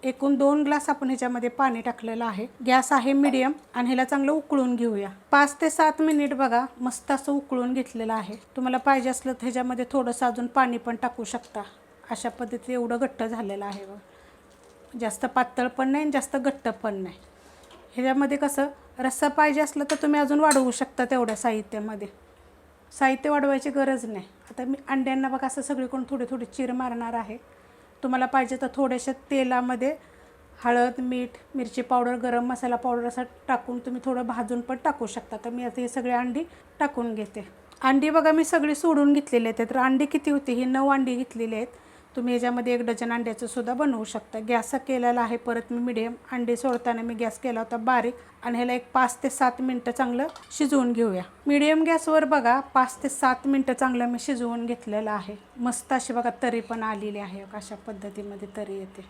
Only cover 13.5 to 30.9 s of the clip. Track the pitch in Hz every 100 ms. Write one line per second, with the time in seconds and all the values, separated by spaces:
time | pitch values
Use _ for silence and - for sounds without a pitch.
13.5 | 196 202 202 196 202 - - - - -
14.5 | - - - - 240 220 208 262 262 247
15.5 | - 247 247 262 277 302 277 - 277 262
16.5 | 277 233 220 220 196 185 - - - -
17.5 | - - - - - 262 262 277 285 285
18.5 | 285 277 - - - 254 - 294 294 302
19.5 | 285 294 294 285 294 302 294 285 294 311
20.5 | 285 254 240 269 - 247 262 233 214 240
21.5 | 214 208 220 214 214 196 - - - -
22.5 | - - _ _ - 269 262 294 294 277
23.5 | 269 285 277 269 262 226 208 190 - -
24.5 | - 254 269 - 269 262 262 262 262 269
25.5 | 277 269 277 254 269 247 269 240 254 233
26.5 | - 254 254 254 240 233 233 214 233 -
27.5 | - - - - - 262 254 254 269 247
28.5 | 254 262 262 269 247 262 262 - 277 254
29.5 | 247 247 247 254 311 - - - - -
30.5 | - 240 240 247